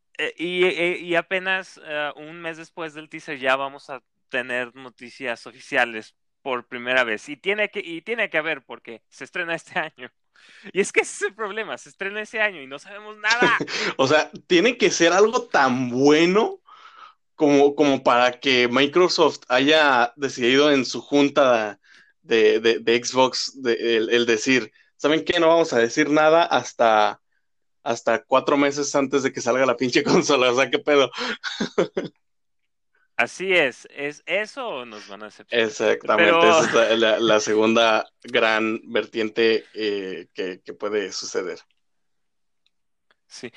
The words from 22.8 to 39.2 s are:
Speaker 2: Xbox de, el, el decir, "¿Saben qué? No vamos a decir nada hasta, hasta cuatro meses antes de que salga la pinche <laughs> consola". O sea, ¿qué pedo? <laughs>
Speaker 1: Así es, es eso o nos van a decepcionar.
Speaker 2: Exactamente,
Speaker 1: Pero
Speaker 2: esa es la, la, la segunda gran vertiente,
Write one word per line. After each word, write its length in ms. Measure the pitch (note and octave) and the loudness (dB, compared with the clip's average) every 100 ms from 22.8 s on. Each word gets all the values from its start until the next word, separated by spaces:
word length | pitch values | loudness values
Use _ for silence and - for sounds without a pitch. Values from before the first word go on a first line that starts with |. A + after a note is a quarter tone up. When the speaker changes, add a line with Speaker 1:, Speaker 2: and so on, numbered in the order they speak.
| A2+ A#2 | 0 0
Speaker 2:
Xbox 580 | B2 B2+ B2+ - - C3+ | 0 0 0 0 -8 -6
de, 360 | B2+ A2+ A#2 A2+ | -2 -2 0 0
el, 120 | A2 | 2
el 140 | A#2+ A#2 | 0 2
decir, 460 | A2 C3 B2+ G#2+ _ _ _ | 0 2 0 -2 _ _ _
"¿Saben 260 | C#3+ D#3 - | 0 0 0
qué? 140 | E3+ | 2
No 80 | D#3+ | 4
vamos 240 | E3 E3 | 4 2
a 60 | B2 | 2
decir 300 | A#2 D3+ D3 | 2 2 2
nada 340 | D3+ D#3 E3 | 2 4 4
hasta, 800 | E3+ C3 - - A#2 G#2+ G#2+ - _ _ _ _ _ _ | 4 0 -2 0 2 4 2 -2 _ _ _ _ _ _
hasta 400 | C#3+ A#2 - A2+ | -8 -4 -2 -2
cuatro 340 | - C3 B2+ C#3+ | 0 0 2 2
meses 380 | C#3+ C#3 C#3 D3 | 0 -2 -4 -2
antes 280 | C3+ C#3 | 0 0
de 100 | C3 | -2
que 80 | B2+ | -4
salga 240 | A#2 B2+ C3 | -2 0 0
la 120 | A#2+ | 0
pinche 260 | B2+ C#3 | -2 0
<laughs> 20 | C#3+ | 2
consola". 460 | F#3 C#3+ C#3 B2+ | 2 2 2 2
O 40 | B2 | 2
sea, 140 | B2+ | 0
¿qué 100 | C#3 | -2
pedo? 320 | D3+ C#3+ C#3 | 2 2 2
<laughs> 1000 | - B3 G#3+ - - - - E3+ F#3+ - - _ _ _ _ _ _ _ _ _ - | -2 -8 -8 -10 -8 -4 -4 -4 -6 -10 -14 _ _ _ _ _ _ _ _ _ -6
Speaker 1:
Así 380 | A#2 - F#3+ | -6 -6 -2
es, 340 | F3+ C3+ - - | 0 0 -4 -16
es 320 | C3+ C#3+ D3 - | -12 -12 -10 -6
eso 420 | F#3 G#3+ C#4 A#3 | -6 -6 -10 -10
o 180 | C#3+ B2 | -10 -12
nos 220 | G#2+ G2+ | -16 -18
van 160 | G2+ | -18
a 20 | G#2+ | -18
decepcionar. 500 | - - A#2+ A2 - | -20 -6 -2 -2 -2
Speaker 2:
Exactamente, 340 | G#2+ G2 - A2 | -2 0 0 2
Speaker 1:
Pero 340 | E3+ E3 E3+ | 4 4 4
Speaker 2:
esa 160 | D#3+ C#3+ | 4 2
es 60 | |
la, 220 | A#2 A2 A2+ | 2 2 2
la, 240 | A2 G#2+ | 2 2
la 200 | A2+ G#2+ | 2 2
segunda 680 | A2 G#2+ A2 A2+ A2+ A2 - _ | 2 2 2 4 2 2 -2 _
gran 600 | B2 A#2+ A2+ A2 A2 A2+ - | -6 0 2 0 -2 -6 -6
vertiente, 800 | A2+ G#2+ A#2 | -4 -4 -4